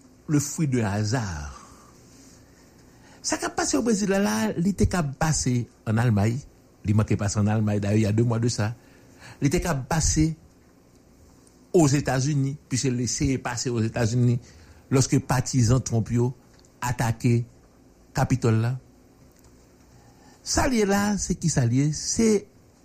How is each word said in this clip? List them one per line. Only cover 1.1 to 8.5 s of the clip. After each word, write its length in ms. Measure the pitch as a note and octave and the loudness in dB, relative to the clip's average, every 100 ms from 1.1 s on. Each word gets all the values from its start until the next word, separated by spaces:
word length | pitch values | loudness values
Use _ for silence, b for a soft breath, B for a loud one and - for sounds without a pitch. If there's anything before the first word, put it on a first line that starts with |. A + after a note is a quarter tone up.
| C3 G#2 D#2 D2 - - - - - - - - - - b b b b b b b | -2 -4 -8 -10 -14 -20 -20 -20 -20 -20 -20 -20 -20 -20 b b b b b b b
Ce 120 | - | -6
qui 120 | D#4+ F4 | -4 -4
a 20 | |
passé 300 | - F4 C#4+ | -4 -2 0
au 40 | |
Brésil 280 | A#3+ G3 G3+ | 0 0 0
là, 80 | G3 | 0
là, 340 | G#3 A3 A3 - | 0 0 -2 0
il 100 | F3 | -2
était 180 | F#3 - | 2 0
qu'à 160 | F#3 | 2
passer 640 | C#3+ C3 D#3 D3 C3 B2 A#2 _ - | -2 -2 -2 0 0 -2 -4 _ -2
en 100 | A2 | 0
Allemagne. 420 | B2 G2+ G#2+ B2 - - _ _ | 2 4 2 -2 -10 -20 _ _
Il 100 | - | 0
manquait 220 | G#2+ G#2 G2+ | 2 2 0
pas 180 | G2+ G#2+ | 0 0
en 80 | G#2 | 0
Allemagne, 340 | A2 G#2+ G#2 | 2 0 0
d'ailleurs, 160 | G2+ A2 | 0 2
il 60 | |
y 40 | A2 | 2
a 60 | |
deux 120 | G#2+ | 2
mois 160 | A#2+ A2+ | 2 2
de 80 | |
ça. 260 | A#2+ | -2